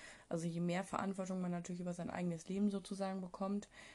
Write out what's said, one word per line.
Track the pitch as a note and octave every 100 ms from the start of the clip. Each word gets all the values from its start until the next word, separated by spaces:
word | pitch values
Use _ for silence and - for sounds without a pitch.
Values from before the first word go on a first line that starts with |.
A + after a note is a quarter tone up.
| - - -
Also | E3+ E3+
je | E3+
mehr | F3 F3
Verantwortung | F#3 - F#3+ F#3+ F#3 F#3
man | F3+
natürlich | F3 F3 F3
über | F3+
sein | F3 E3+
eigenes | F3+ F3+ E3 -
Leben | F#3+ G#3
sozusagen | G3 F#3 G3 F#3+ F#3+
bekommt, | F3+ - G3 G3+ - - -